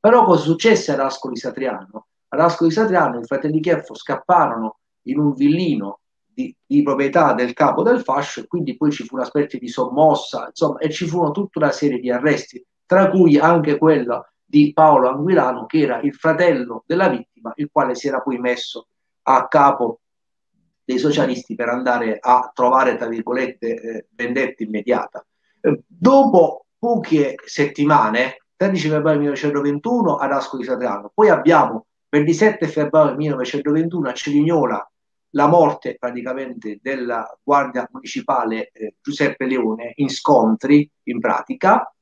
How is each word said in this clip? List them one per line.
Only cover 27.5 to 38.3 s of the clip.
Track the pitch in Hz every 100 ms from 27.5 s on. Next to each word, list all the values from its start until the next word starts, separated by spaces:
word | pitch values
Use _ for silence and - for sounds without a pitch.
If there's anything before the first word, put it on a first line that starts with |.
| - 147 - 147 139 110 110 127 - _ _
tredici | 196 190 151
febbraio | 151 156 151
millenovecentoventuno | 147 139 147 143 143 143 220 247 185 147
ad | 135
Ascoli | 139 - 131
Satriano, | 117 120 104 101 104
poi | - -
abbiamo | - 160 160 127 113 _ _ _
ventisette | 147 151 160 214 214 156
febbraio | - 147 156 147 127
millenovecentoventuno | 151 131 123 143 143 156 165 170 135
a |
Cerignola | 123 - 147 156 165 127 104 - _ _ _ _
la | 139 147
morte | 170 151 - 127 -
praticamente | 123 123 123 131 131 113 110 104
della | 131 135 120 117 113 -
guardia | - 143 135 123 117
municipale, | 131 127 131 113